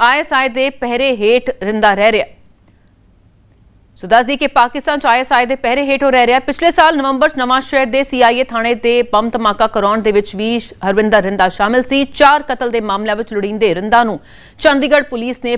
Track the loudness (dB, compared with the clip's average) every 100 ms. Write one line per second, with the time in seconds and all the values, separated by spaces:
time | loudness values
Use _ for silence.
0 | 2 2 0 -2 -2 -2 -4 -4 -4 -2
1 | -2 0 2 2 0 -6 -4 0 0 2
2 | 2 2 -2 -10 _ _ _ _ _ _
3 | _ _ _ _ _ _ _ _ _ -14
4 | 0 2 2 -2 -2 0 0 -2 -4 -2
5 | 0 0 2 0 0 -2 -2 -2 0 0
6 | 2 2 4 2 -2 -2 0 4 4 2
7 | -2 0 0 0 -2 -2 0 -2 0 -2
8 | -2 2 2 2 -2 -4 -2 -2 0 0
9 | 0 0 0 -2 -2 0 0 0 0 0
10 | 0 0 -2 -4 -4 -4 -6 -8 -2 0
11 | 2 2 0 0 0 0 0 0 0 0
12 | -2 2 4 4 0 -6 -4 -4 -4 -4
13 | -4 -4 -4 -6 -4 0 0 0 2 2
14 | 2 -2 -10 -20 -20 -2 0 2 2 0
15 | 0 -6 -6 -6 -6